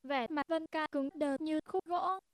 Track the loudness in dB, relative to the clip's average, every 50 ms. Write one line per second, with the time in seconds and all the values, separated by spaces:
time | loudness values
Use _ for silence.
0 | -2 0 0 0 0 0 -2 -4 0 0 0 0 0 -2 -2 -2 -2 0 0 0
1 | 0 0 0 0 0 0 0 0 0 0 0 0 0 0 -2 -2 0 0 -2 0
2 | 2 0 0 -2 _ _